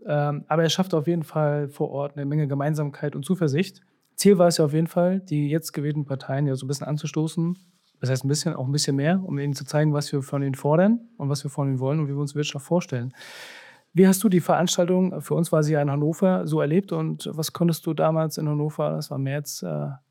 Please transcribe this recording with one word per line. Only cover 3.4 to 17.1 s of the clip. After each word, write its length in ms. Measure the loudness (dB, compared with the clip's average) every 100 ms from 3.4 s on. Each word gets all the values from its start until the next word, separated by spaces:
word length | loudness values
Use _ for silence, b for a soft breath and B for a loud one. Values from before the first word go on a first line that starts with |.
| 0 0 -2 -6 _ _ _
Ziel 240 | 2 6 8
war 80 | 6
es 120 | 6
ja 60 |
auf 80 | 2
jeden 140 | 2 0
Fall, 340 | 2 2 0
die 280 | -2 -2 0
jetzt 240 | -2 -4
gewählten 320 | -6 -4 -4
Parteien 420 | -4 -6 -4 -2 0
ja 80 |
so 120 | -2 -4
ein 20 |
bisschen 180 | -6 -4
anzustoßen, 720 | -6 -4 -2 -2 -2 -2 -4 _ _ _ _
das 120 | -2
heißt 160 | 0 0
ein 20 |
bisschen, 260 | -2 -2
auch 120 | -4 -2
ein 60 |
bisschen 220 | -2 0
mehr, 280 | 0 2 2
um 140 | 0 -4
ihnen 160 | -4
zu 100 | -4
zeigen, 300 | -2 2 2
was 180 | 2 0
wir 80 | -4
von 220 | -4 -2
ihnen 120 | -2
fordern 540 | -2 2 4 4 2 -2 -8
und 140 | -4
was 120 | -4
wir 60 | -6
von 160 | -4 -2
ihnen 140 | 0
wollen 180 | 0 0
und 100 | -2
wie 40 |
wir 80 | -4
uns 140 | -4
Wirtschaft 320 | -4 -6 -6 -2
vorstellen. 480 | -2 -2 -6 -6 B B B B B B B B
Wie 120 | 6 6
hast 160 | 6
du 60 | 4
die 120 | 4
Veranstaltung, 800 | 4 2 2 2 2 2 2 -2
für 100 | -2
uns 200 | 0 2
war 100 | 2
sie 100 | 4
ja 80 | 2
in 100 | 2
Hannover, 560 | 2 0 2 2 2 0
so 140 | 0
erlebt 320 | 2 2 0
und 380 | -2 -4